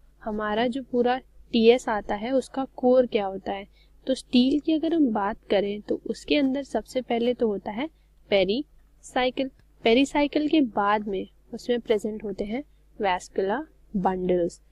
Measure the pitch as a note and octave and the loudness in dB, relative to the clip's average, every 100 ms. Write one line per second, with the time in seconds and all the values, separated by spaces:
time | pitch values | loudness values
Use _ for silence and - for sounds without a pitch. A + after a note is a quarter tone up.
0 | _ _ - G#3+ G#3+ G#3+ B3 B3+ B3+ B3 | _ _ -8 -6 -4 -2 -2 -4 -4 0
1 | A#3+ B3+ - - - A#3 A3+ B3 - G#3 | 0 0 -6 -20 -4 4 6 6 2 -4
2 | - G#3 A3+ C4+ - - C4+ - B3 B3+ | -4 -6 -2 -2 -2 -6 -8 -2 4 4
3 | B3 A3 G3 G3 G3+ G3 G3+ _ _ - | 4 0 -2 -6 -8 -8 -10 _ _ -12
4 | - C4 - B3 B3+ D4 D#4+ D#4 D#4+ E4+ | -6 -6 0 2 4 2 0 0 0 2
5 | C#4 G#3+ G3+ A3+ - G3+ G3+ G#3 - - | 2 0 -4 -6 -2 0 0 -4 -6 -6
6 | - A3 - D4 C4+ C4 C4+ A3+ - C4 | -6 -10 -2 0 0 -2 -4 -6 -6 -6
7 | A#3+ A#3 A#3+ A#3+ A3+ G3 A3 G#3 D#4 - | -4 -2 0 0 -2 -2 -6 -8 -8 -10
8 | _ _ _ G3+ F#3 A3+ - _ _ _ | _ _ _ 2 2 0 -4 _ _ _
9 | - C4 B3+ B3+ C4+ - _ _ A#3 A#3 | -8 -2 -2 -2 -6 -8 _ _ 2 4
10 | C#4 D4+ D4 D4+ D4+ D#4+ B3+ G#3+ G3+ G#3+ | 4 2 0 0 2 2 2 0 0 0
11 | G#3+ F#3+ G3+ _ _ A#3 - A#3+ - G#3+ | 0 -6 -8 _ _ -10 -4 -4 0 -2
12 | G#3+ G#3+ G#3+ G3 G#3 A#3 D4 _ _ - | -2 -8 -8 -8 -6 -6 -10 _ _ -4
13 | G3+ F3+ - - F#3+ A#3 D#4+ _ _ G#3 | -2 -2 -4 -4 -2 -2 -6 _ _ -2
14 | F#3 F#3 F3+ F3+ E3+ - _ | 0 0 0 0 0 -4 _